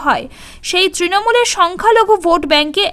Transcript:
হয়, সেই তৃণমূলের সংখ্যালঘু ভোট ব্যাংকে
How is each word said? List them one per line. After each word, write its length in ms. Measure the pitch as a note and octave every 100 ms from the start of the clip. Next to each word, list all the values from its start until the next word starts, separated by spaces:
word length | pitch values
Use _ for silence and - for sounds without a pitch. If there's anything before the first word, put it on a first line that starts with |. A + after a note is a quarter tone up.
| C#4+
হয়, 200 | - C4 - - - -
সেই 180 | F4+ F#4+ F#4+
তৃণমূলের 520 | F4 G4 A4+ A#4+ A#4 -
সংখ্যালঘু 580 | E4+ F4+ A4 A4+ G#4 G4+ E4+
ভোট 160 | E4+ D4
ব্যাংকে 320 | D4 D4+ E4+ G4